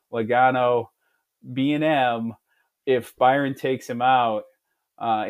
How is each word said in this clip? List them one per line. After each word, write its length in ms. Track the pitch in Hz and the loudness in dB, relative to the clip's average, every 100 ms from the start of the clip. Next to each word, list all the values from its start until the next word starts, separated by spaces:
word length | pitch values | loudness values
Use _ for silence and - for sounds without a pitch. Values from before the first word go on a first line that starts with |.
| _ | _
Logano 760 | 117 110 120 127 127 123 120 113 _ _ _ _ _ 135 | -6 -2 2 2 2 0 0 -4 _ _ _ _ _ -12
B 220 | 127 139 | -4 -2
and 100 | 147 | 0
M 520 | 156 147 123 117 117 104 _ _ _ _ - | 0 0 0 -2 -6 -10 _ _ _ _ -2
if 300 | 127 - _ | -2 -2 _
Byron 400 | 127 139 139 135 | 2 2 0 -4
takes 340 | 135 131 - | -4 -6 -6
him 140 | 120 | -2
out. 400 | 127 131 120 107 - _ _ _ _ _ | 2 2 2 -2 -8 _ _ _ _ _
Uh, 260 | 113 107 104 | -4 -2 -2